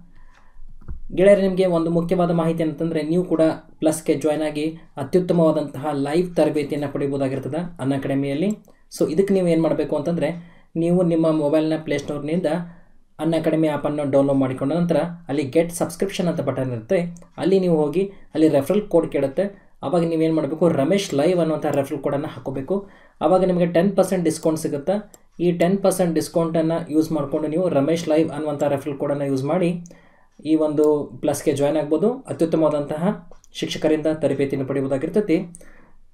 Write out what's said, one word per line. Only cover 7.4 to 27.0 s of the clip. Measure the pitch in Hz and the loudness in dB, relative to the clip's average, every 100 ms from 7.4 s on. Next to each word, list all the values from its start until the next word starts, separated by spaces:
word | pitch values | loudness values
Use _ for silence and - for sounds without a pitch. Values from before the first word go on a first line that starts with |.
| 127 151 | -6 -6
ಅನ್‌ಅಕಾಡೆಮಿಯಲ್ಲಿ. | 180 - 131 139 135 135 139 143 196 214 - - _ - | -6 -6 -4 -2 -2 -2 -2 -2 -2 -4 -10 -20 _ -2
So | 170 | 0
ಇದಕ್ಕೆ | 160 196 | 2 2
ನೀವು | 190 175 | 2 4
ಏನ್ | 165 | 2
ಮಾಡ್ಬೇಕು | 160 151 143 151 | 2 0 -2 -2
ಅಂತಂದ್ರೆ, | 143 170 143 175 - - - 170 | -2 -2 -2 -4 -12 -20 -10 -2
ನೀವು | 170 180 | 2 2
ನಿಮ್ಮ | 170 165 160 | 4 2 2
ಮೊಬೈಲ್‌ನ | 156 147 156 156 156 | 2 2 2 2 -2
ಪ್ಲೇ | 151 143 | -2 -4
ಸ್ಟೋರ್‌ನಿಂದ | 151 147 143 175 151 170 175 - - - _ - | -4 -6 -2 -2 0 -2 -6 -12 -20 -20 _ -6
ಅನ್‌ಅಕಾಡೆಮಿ | 160 165 160 156 156 | -2 0 2 2 2
ಆ್ಯಪನ್ನು | 143 147 147 143 | 0 -2 -2 0
ಡೌನ್ಲೋಡ್ | 139 139 135 | 2 4 2
ಮಾಡಿಕೊಂಡ | 131 131 135 | 0 -2 -2
ನಂತರ | 165 170 147 170 - - | 0 0 0 -2 -6 -6
ಅಲ್ಲಿ | 143 | -4
ಗೆಟ್ | 131 165 170 | 0 0 0
ಸಬ್ಸ್ಕ್ರಿಪ್ಷನ್ | - 156 - 196 - 175 | -2 -6 -4 -6 -2 -2
ಅಂತ | 165 | -2
ಬಟನ್ | 139 131 131 | -2 -4 -4
ಇರುತ್ತೆ, | 117 - 190 175 - - - | -6 -2 -2 -2 -8 -16 -6
ಅಲ್ಲಿ | 156 190 | 2 2
ನೀವು | 180 160 | 4 2
ಹೋಗಿ | 147 165 196 - - | 2 0 -4 -6 -8
ಅಲ್ಲಿ | 151 156 | 2 4
ರೆಫರಲ್ | 147 - 196 | 4 2 0
ಕೋಡ್ | 196 170 160 | 2 2 2
ಕೇಳುತ್ತೆ. | 147 135 135 196 - - - | 0 -2 0 -4 -4 -20 -12
ಅವಾಗ | 135 180 | -2 0
ನೀವೇನ್ | 165 165 160 | 0 0 0
ಮಾಡ್ಬೇಕು, | 156 139 156 175 | 0 -2 2 2
ರಮೇಶ್ | 160 143 196 - | 2 2 0 0
ಲೈವ್ | 139 160 180 | -2 0 0
ಅನ್ನುವಂಥ | 160 147 151 | 0 0 -2
ರೆಫರಲ್ | 139 135 147 | -2 -2 -4
ಕೋಡನ್ನು | 147 143 151 | -4 -4 -6
ಹಾಕೋಬೇಕು. | - - 135 135 196 - - - - | -10 -10 -8 -4 -4 -6 -16 -20 -2
ಅವಾಗ | 151 185 | 2 4
ನಿಮಗೆ | 185 175 175 | 4 2 2
ಟೆನ್ | 165 202 196 | 2 2 2
ಪರ್ಸೆಂಟ್ | 180 185 | 2 2
ಡಿಸ್ಕೌಂಟ್ | 160 151 165 156 | 0 0 0 0
ಸಿಗುತ್ತೆ. | 147 143 139 208 - - _ - | -2 -4 -2 -4 -6 -18 _ -4
ಈ | 175 | 0
ಟೆನ್ | 170 170 196 | 2 2 2
ಪರ್ಸೆಂಟ್ | 190 185 175 | 2 2 2
ಡಿಸ್ಕೌಂಟನ್ನು | 156 151 175 165 165 160 165 165 | 0 0 0 0 0 0 0 -2
ಯೂಸ್ | 151 | 0